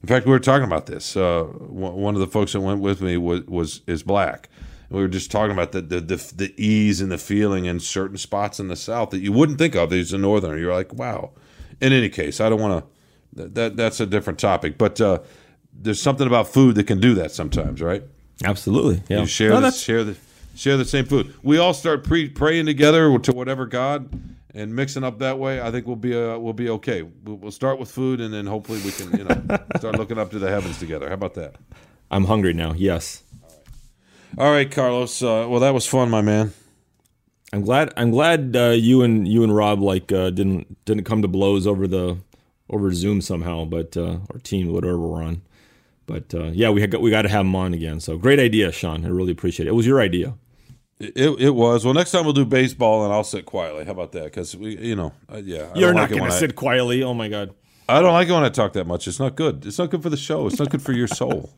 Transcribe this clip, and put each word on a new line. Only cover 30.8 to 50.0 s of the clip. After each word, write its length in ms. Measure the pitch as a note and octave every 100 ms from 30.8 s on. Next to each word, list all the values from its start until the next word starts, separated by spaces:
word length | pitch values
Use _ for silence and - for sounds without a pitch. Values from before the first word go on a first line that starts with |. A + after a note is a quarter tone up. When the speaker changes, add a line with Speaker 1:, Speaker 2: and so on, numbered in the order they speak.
| E2 D#2 C#2
Speaker 1:
How 60 |
about 200 | F#2+ F#2+
that? 220 | - D2+ - _ - _ _ _
Speaker 2:
I'm 120 | G2+ F#2+
hungry 260 | A2 F#2+
now. 180 | E2 E2
Yes. 500 | D#2+ F#2+ E2+ - - _ - D#2+ D2+ _ - - _ _ _ _ -
Speaker 1:
All 120 | C#3+
right, 200 | D3 C#3
Carlos. 520 | C#3+ B2+ B2 B2 -
Uh, 240 | B2 A2 A#2
well, 120 | B2
that 140 | C3
was 120 | C3 -
fun, 240 | C3 B2
my 100 | A2+
man. 300 | G#2+ G#2+ G#2+ - _ _ _ _ _ _ _ _ _
Speaker 2:
I'm 100 | G2+
glad. 300 | G2+ B2+ D#3 -
I'm 140 | A#2+
glad, 460 | A#2 D#3 E3 C3 A#2+
uh, 140 | A#2+
you 320 | A#2 A2+ B2+
and, 260 | B2 A2 F#2+
you 160 | A2
and 100 | A2+
Rob, 260 | G#2 G#2 G2+
like, 300 | G2 F#2+ -
uh, 200 | G2 F#2
didn't, 540 | F2+ G2 F#2+ - -
didn't 200 | - G#2+
come 180 | G2 A2
to 60 | G2+
blows 380 | F#2+ G2 G2+ F#2+
over 200 | G2 F#2+
the, 320 | F#2+ F2+ F2+ - _ _ _ _
over 240 | G#2+ G2
Zoom 280 | F2 F#2+ G2+
somehow, 440 | - F2 E2+ E2
but, 320 | D#2+ E2+ D#2+ F2
uh, 220 | E2+ E2+ F#2+
or 100 | -
Teams, 280 | - G2 F2
whatever 280 | F2 F2+ F2+
we're 240 | E2 E2
on. 200 | D#2+ E2+ - _ _ _ _ _ -
But, 280 | D#2+ -
uh, 120 | E2+ D#2+
yeah, 160 | E2 A2+
we 100 | G#2
had, 120 | G#2
we 160 | F#2+ A2+
gotta 180 | G#2+ G#2
have 140 | G#2 F#2+
him 80 | F#2
on 160 | F#2
again. 260 | E2+ D#2+ D#2
So 180 | - E2
great 200 | G#2+ C#3+
idea, 320 | B2+ G#2+ F#2+
Sean. 320 | - F2+ D#2+ E2+
I 20 |
really 240 | F2+ F#2
appreciate 340 | F2 F#2 - D2+
it. 40 |
It 40 |
was 120 | A2+ A2+
your 140 | C3+